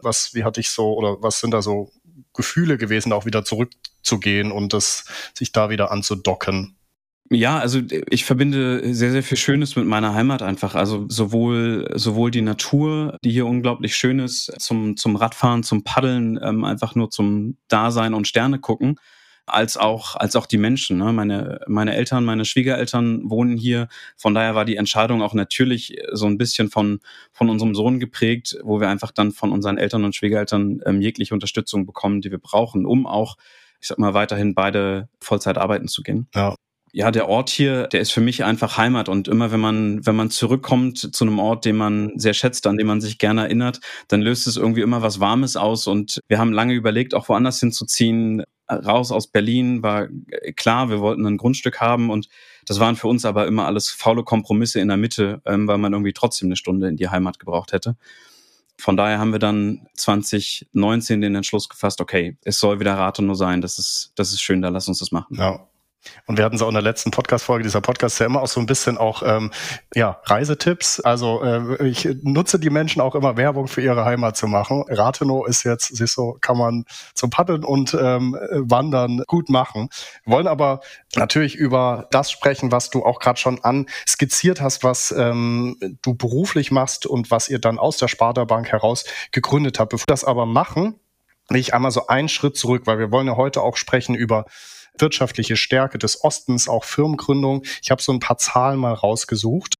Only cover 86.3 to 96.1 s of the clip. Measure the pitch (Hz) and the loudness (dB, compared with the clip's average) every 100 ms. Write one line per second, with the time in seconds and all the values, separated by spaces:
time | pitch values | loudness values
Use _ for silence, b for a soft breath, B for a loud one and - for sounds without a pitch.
86.3 | 127 196 160 139 131 127 - - 131 110 | 0 0 0 2 2 2 -2 -2 -2 0
87.3 | 113 - 127 117 113 143 - 120 - 117 | 0 0 0 0 2 0 0 -2 2 2
88.3 | 120 113 113 113 107 110 123 - B B | 2 2 0 0 0 2 0 -6 B B
89.3 | - - 143 143 - 110 117 - 135 - | -2 2 2 2 0 0 0 0 0 2
90.3 | 120 117 120 - - 208 214 _ _ _ | 0 2 2 2 0 -2 -4 _ _ _
91.3 | _ - 127 123 120 131 120 - 127 156 | _ -2 0 2 0 2 0 0 0 0
92.3 | - 143 - 120 123 - 110 110 123 135 | 0 -2 -2 -2 0 0 0 2 0 0
93.3 | 117 135 - 113 - - 127 127 117 113 | 0 0 0 -2 -2 -2 -2 0 -2 2
94.3 | 110 107 B B B B - 135 - 127 | 0 -2 B B B B 0 0 2 -2
95.3 | - 113 113 - 131 135 117 107 | -2 -2 -2 2 2 0 -2 -4